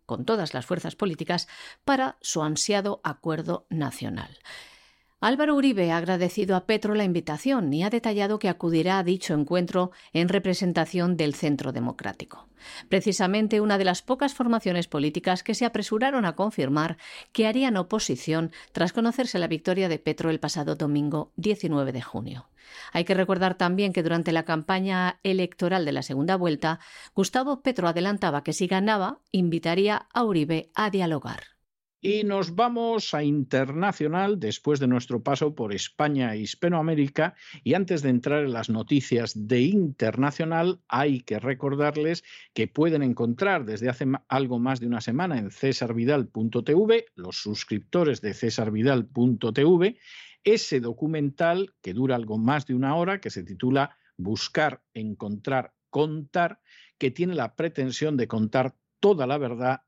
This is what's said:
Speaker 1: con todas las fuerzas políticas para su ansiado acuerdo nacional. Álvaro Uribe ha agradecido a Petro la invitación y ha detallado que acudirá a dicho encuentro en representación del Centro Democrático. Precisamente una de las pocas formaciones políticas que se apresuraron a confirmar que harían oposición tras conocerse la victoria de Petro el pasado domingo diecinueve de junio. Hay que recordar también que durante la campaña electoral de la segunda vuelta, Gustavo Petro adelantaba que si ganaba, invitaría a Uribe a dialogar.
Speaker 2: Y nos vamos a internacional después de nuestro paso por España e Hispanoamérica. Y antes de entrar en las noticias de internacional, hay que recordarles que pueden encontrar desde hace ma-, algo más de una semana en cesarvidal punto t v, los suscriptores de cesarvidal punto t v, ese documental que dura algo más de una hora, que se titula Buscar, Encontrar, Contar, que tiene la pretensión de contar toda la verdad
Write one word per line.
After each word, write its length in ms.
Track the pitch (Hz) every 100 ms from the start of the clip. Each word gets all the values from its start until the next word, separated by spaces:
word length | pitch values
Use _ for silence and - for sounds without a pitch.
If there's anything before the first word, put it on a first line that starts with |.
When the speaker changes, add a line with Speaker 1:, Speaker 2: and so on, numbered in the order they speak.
| -
Speaker 1:
con 180 | 107
todas 300 | 123 220 156
las 120 | 127 -
fuerzas 300 | 175 160 -
políticas 500 | 202 156 165 175 - - - -
para 320 | - 262 262 -
su 220 | - 165
ansiado 580 | 151 151 - 202 202 -
acuerdo 600 | - 135 165 156 160 170 -
nacional. 680 | 160 139 - 113 92 - - - - - - _ _ _ -
Álvaro 340 | 214 269 302
Uribe 360 | 285 269 202 170
ha 60 | 165
agradecido 580 | 165 180 180 208 196
a 120 | 185 -
Petro 280 | 214 208
la 100 | 214
invitación 680 | 196 170 160 151 262 262 156
y 100 | 147
ha 60 | 196
detallado 500 | 233 233 208 202 214
que 120 | 196
acudirá 480 | 165 170 165 170 190
a 60 |
dicho 280 | 175 185 -
encuentro 580 | 151 143 175 175 185 180 - -
en 160 | 165 175
representación 880 | 196 190 180 180 165 160 180 175 170
del 160 | 151
Centro 400 | 139 151 139 135
Democrático. 800 | 123 120 - - - - - - _ - - -
Precisamente 720 | 190 202 185 185 208 214 214
una 160 | 214 196
de 80 | 190
las 160 | 180
pocas 320 | - 262 277
formaciones 520 | - 240 226 185 175 170
políticas 560 | 151 147 175 185 185
que 120 | -
se 100 | 220
apresuraron 640 | 240 220 196 220 269 262 185
a 80 |
confirmar 640 | 160 208 - 131 151 165 160 - - -
que 140 | - 220
harían 320 | 254 262 202
oposición 720 | 175 220 - 131 - 160 165 - -
tras 200 | - 170
conocerse 460 | - 233 233 247 185
la 100 | 170
victoria 400 | 156 - 185 185
de 100 | 151
Petro 300 | - 151 165
el 120 | 160
pasado 360 | 151 175 147 151
domingo 560 | 147 147 147 151 156 -
diecinueve 560 | 208 202 165 147 135
de 100 | 123
junio. 480 | - - - 131 - _ - - -
Hay 120 | 170
que 100 | 170
recordar 400 | 185 190 185 185
también 400 | 185 180 185 202
que 80 | 180
durante 280 | 165 165 165
la 140 | 160
campaña 760 | 160 160 156 190 190 185 180 -
electoral 640 | 196 190 180 - 180 190 151
de 60 |
la 100 | 135
segunda 340 | 131 135 165 185
vuelta, 440 | 175 147 160 165 - - -
Gustavo 480 | - 190 262 269 262
Petro 260 | 269 247 175
adelantaba 560 | 170 190 202 180 143
que 80 | 151
si 140 | - 180
ganaba, 540 | 190 208 208 190 294 _
invitaría 760 | 185 175 165 165 175 202 208 -
a 100 | 240
Uribe 460 | 226 175 147 160 -
a 160 | - 214
dialogar. 540 | 190 175 151 - - - _ _ _ _ _ 196
Speaker 2:
Y 160 | 214
nos 320 | 208 196 170
vamos 600 | 170 240 240 233 226 -
a 100 | 151
internacional 1120 | 147 147 127 131 131 151 196 - 151 175 196 202
después 400 | 110 - 147 143
de 80 | 127
nuestro 360 | 123 120 120
paso 320 | 127 135 151
por 180 | 151 110
España 640 | 98 - - 151 139 120
e 60 | 107
Hispanoamérica. 920 | 104 - 175 170 165 151 139 147 160 - - 156
Y 100 | 117
antes 300 | 175 185 165
de 80 | 139
entrar 340 | 123 139 151
en 80 | 139
las 160 | 113 110
noticias 800 | 110 107 143 - 120 113 107 107
de 140 | 123
internacional, 1200 | 143 208 165 135 113 113 143 - 160 165 175 185 -
hay 360 | 120 147 131
que 160 | - 107
recordarles 840 | 120 131 143 143 147 151 156 170 - - -
que 160 | - 107
pueden 340 | - 165 156
encontrar 640 | 135 117 117 120 196 180
desde 240 | 107 107 123
hace 160 | 127
ma-, 180 | 131 135 -
algo 300 | 135 131 120
más 220 | 123 131
de 60 | 120
una 140 | 120
semana 380 | 117 127 180 131
en 120 | 98
cesarvidal 800 | - 135 127 117 117 120 147 117
punto 340 | 110 110 120
t 120 | 113
v, 320 | 160 214 226 -
los 260 | - 90 -
suscriptores 800 | 104 104 - 107 - 175 156 120
de 140 | 107
cesarvidal 720 | 95 117 117 110 107 127 127 -
punto 480 | 120 123 113 117
t 100 | 113
v, 320 | 151 175 190 247 - - - -
ese 360 | 196 220 - 139
documental 920 | 120 117 156 156 143 - 170 180 196 _
que 140 | -
dura 220 | 101 131 120
algo 200 | 110 110
más 300 | 113 147 139
de 80 |
una 220 | 127 135 160
hora, 220 | 180 196
que 120 | 110
se 140 | 98
titula 520 | 90 90 127 139 139 - _ -
Buscar, 640 | 92 107 - - 151 - _
Encontrar, 800 | 113 107 101 104 104 - 131 123 _ _
Contar, 720 | 139 156 151 139 180 170 - _ - - -
que 120 | 135
tiene 240 | 123 180
la 220 | 170 113 -
pretensión 600 | 165 160 131 120 151 143
de 100 | 110
contar 460 | 110 110 131 131 - _ -
toda 220 | 202 196 127
la 100 | 147
verdad 460 | 127 117 127 131